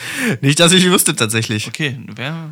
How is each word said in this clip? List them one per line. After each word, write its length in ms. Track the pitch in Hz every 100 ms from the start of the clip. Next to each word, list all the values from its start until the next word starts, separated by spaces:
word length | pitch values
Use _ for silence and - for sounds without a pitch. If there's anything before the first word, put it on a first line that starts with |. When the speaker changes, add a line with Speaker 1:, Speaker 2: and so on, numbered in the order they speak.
| - - 247 131
Speaker 1:
Nicht, 180 | 139 147
dass 120 | 170
ich 120 | 185 180
wüsste 280 | 185 -
tatsächlich. 520 | 147 113 113 110 107 120
Speaker 2:
Okay, 300 | - 151 143 -
wäre 360 | 107 127 165 156